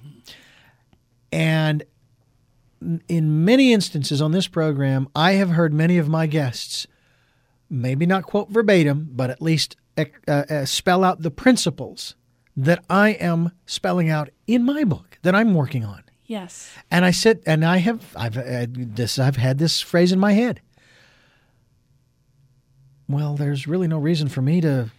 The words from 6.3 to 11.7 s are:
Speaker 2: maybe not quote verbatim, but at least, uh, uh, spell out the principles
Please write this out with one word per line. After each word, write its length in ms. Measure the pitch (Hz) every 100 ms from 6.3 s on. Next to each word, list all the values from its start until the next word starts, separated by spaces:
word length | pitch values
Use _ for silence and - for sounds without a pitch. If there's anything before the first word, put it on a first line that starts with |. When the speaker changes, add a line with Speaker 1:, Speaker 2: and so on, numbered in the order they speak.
| 156 135 - - - - _ _ _ _ _ _ _ -
Speaker 2:
maybe 340 | 131 127 135
not 200 | 170 190
quote 260 | - 208 196
verbatim, 600 | 220 214 185 147 143 156
but 180 | 123 127
at 100 | 127
least, 360 | 160 156 - - _ -
uh, 80 | 151 _ -
uh, 380 | 143 143 151
spell 400 | 131 - - 180
out 180 | 185 175
the 80 | 160
principles 840 | - 254 247 170